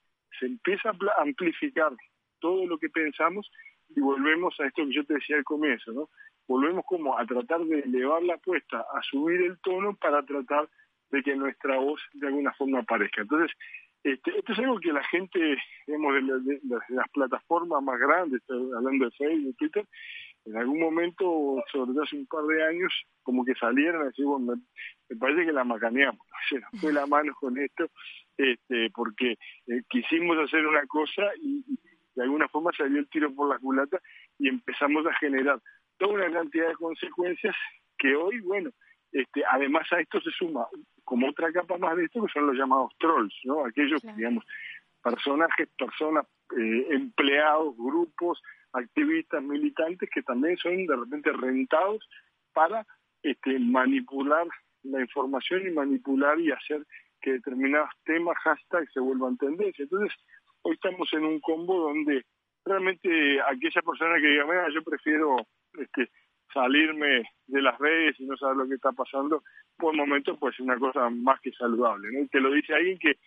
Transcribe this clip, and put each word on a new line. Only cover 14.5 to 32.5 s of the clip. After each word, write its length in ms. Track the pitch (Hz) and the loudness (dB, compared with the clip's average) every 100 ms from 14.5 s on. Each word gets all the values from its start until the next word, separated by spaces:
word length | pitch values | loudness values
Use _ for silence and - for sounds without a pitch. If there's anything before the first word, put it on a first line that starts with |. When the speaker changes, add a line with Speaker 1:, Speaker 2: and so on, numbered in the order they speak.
Speaker 1:
es 60 | 214 | -2
algo 200 | 262 226 | 0 0
que 140 | 165 | 0
la 100 | 147 | -2
gente, 520 | 131 175 190 190 160 131 - - - | 0 -2 -2 0 0 0 -4 -14 -8
digamos, 280 | 151 151 | -2 2
de 80 | 139 | 2
la, 120 | 135 131 | 2 -2
de, 220 | 131 139 | -2 -4
de 160 | 135 117 - | -4 -6 -4
las 180 | 127 117 | -4 -2
plataformas 720 | 143 131 120 - 170 170 151 | 0 -2 -2 0 -2 0 -2
más 160 | 139 123 | 0 0
grandes, 420 | 139 165 175 127 | 4 4 2 -4
estoy 300 | - 127 127 120 | -4 -6 -4 -2
hablando 300 | 127 135 123 | 0 2 0
de 40 | |
Facebook, 440 | - 143 160 139 120 | 0 -2 0 -2 -4
Twitter, 260 | 151 208 202 - - - - - | -4 -4 -6 -14 -18 -18 -20 -20
en 120 | - 110 | -10 -4
algún 240 | 123 151 | -2 0
momento, 840 | 165 160 175 170 185 160 143 135 120 | 0 2 -2 0 0 2 0 -2 -2
sobre 200 | 143 127 | -4 -2
todo 100 | 131 | -2
hace 120 | 143 147 | -2 -6
un 100 | 135 | -6
par 180 | 160 | -4
de 200 | 151 156 | 0 2
años, 280 | 160 170 180 - - _ | 2 0 -2 -4 -8 _
como 220 | - 127 | -2 0
que 100 | 123 | 0
salieron 480 | 127 117 127 156 170 | 0 2 4 2 2
a 40 | 143 | -2
decir, 180 | 123 | -2
"Bueno, 300 | 143 139 120 | -2 0 -2
me, 80 | 123 - - - - _ | -4 -8 -18 -18 -18 _
me 60 | 113 | -4
parece 280 | 131 151 | 0 2
que 80 | 165 | 2
la 120 | 143 | 2
macaneamos, 600 | 123 113 113 123 139 113 _ | 0 0 0 2 2 0 _
<laughs> 160 | - - | -10 -6
se 120 | 135 | -6
nos 100 | - 220 | -8 -6
fue 120 | 160 | 0
la 140 | 147 143 | 0 2
mano 280 | 147 151 135 | 2 2 -4
con 200 | 135 123 | -6 -4
esto", 280 | 139 - 165 - - - - - | -4 -4 -6 -6 -18 -20 -20 0
este, 540 | 135 120 _ 120 113 | 0 0 _ 0 0
porque, 420 | 110 113 107 127 110 - - - | -2 -6 -2 -2 -2 -8 -20 -6
eh, 160 | 120 120 | -6 -2
quisimos 500 | 123 113 165 175 165 | -2 0 0 2 2
hacer 280 | 147 160 156 | 2 2 4
una 200 | 151 143 | 2 2
cosa 360 | 151 151 - 202 - | -2 -2 0 -2 -2
y, 160 | 302 277 - | -4 -4 -4
y 100 | 262 - _ _ | -10 -10 _ _
de 80 | - | -4
alguna 260 | 123 147 | -2 2
forma 220 | 143 | 0